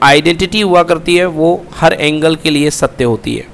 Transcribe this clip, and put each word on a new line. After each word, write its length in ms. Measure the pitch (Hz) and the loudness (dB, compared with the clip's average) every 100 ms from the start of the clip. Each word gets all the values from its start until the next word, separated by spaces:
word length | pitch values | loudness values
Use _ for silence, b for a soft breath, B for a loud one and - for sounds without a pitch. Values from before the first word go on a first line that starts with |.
identity 580 | 139 147 156 170 185 214 | 2 4 2 -2 -2 -2
हुआ 220 | 202 175 | 2 2
करती 340 | 170 160 170 175 | 2 -2 0 0
है 80 | 180 | 0
वो 380 | 156 165 175 - - | 0 0 0 -6 0
हर 160 | 160 | 0
angle 440 | - 147 151 160 160 | 2 -2 0 0 0
के 140 | 160 | -2
लिए 200 | 147 147 | 0 -2
सत्य 340 | - 131 - | -2 -4 -2
होती 300 | 123 110 117 117 | -2 -2 -4 -8
है। 100 | - | -10